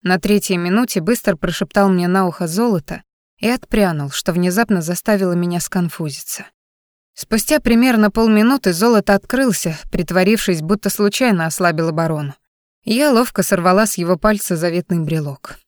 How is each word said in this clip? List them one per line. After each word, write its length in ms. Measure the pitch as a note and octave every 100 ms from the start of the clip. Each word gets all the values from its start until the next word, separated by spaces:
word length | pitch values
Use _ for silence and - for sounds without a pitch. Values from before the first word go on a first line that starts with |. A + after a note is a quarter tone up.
На 160 | F#3 F#3
третьей 380 | G3 G#3 - F3+
минуте 440 | F3 G3+ B3+ -
быстро 340 | D#3+ A#3+ -
прошептал 540 | F3+ - E3 - - G3
мне 180 | F#3 F3
на 200 | F#3+ F#3
ухо 200 | - F3
Золото 560 | F3 A#3+ F#3 - F3 _ _ _ _
и 100 | A3+
отпрянул, 640 | B3+ - A3 G3 D#3 C#3+
что 220 | - -
внезапно 480 | F3 F3+ F#3 A#3 G3
заставило 520 | D#3+ F3 - G#3 F#3+
меня 280 | F3 F3 F3
сконфузиться. 840 | - F#3 F3 - D#3 C#3 - - - _ _ _ _ _ _
Спустя 440 | - - A3 - D4+
примерно 540 | - A#3 B3+ A#3+ G#3+
полминуты 600 | A3 A3+ G#3+ A3+ C4+ -
Золото 420 | E3 A3+ A3+ F#3+
открылся, 600 | G3 - B3 C4+ F#3+ G3 D#3 -
притворившись, 720 | - E3+ F3 F#3 A3 - E3+
будто 260 | D#3 G#3+ G3+
случайно 580 | - G#3 G3+ B3+ F#3+ E3
ослабил 420 | - F3+ D#3+ E3
оборону. 460 | D#3+ E3 D#3 C#3+ C#3 _ _ _ _
Я 260 | - A3+ D4
ловко 320 | A#3 B3 -
сорвала 440 | F3+ F#3+ F3 F#3 A3
с 120 | -
его 180 | E3+ F3+
пальца 380 | G#3+ G#3 -
заветный 460 | E3+ E3+ E3+ F3 F3
брелок. 560 | D#3 D#3+ D3 C3+ - -